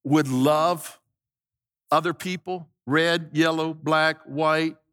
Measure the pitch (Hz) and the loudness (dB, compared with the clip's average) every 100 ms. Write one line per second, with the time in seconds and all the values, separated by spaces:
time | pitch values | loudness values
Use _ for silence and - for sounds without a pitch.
0 | 135 151 139 127 135 151 160 170 - - | 0 2 2 2 2 2 2 -2 -8 -20
1 | _ _ _ _ _ _ _ _ - 151 | _ _ _ _ _ _ _ _ -2 0
2 | 165 160 185 185 - 180 165 _ - 151 | 0 -4 -6 -8 -8 -10 -10 _ -2 0
3 | 165 170 156 151 165 160 160 160 151 156 | 2 0 -2 0 0 0 -4 -6 -2 2
4 | 156 156 - 139 156 156 160 151 _ | 2 -2 -8 -2 0 0 -2 -6 _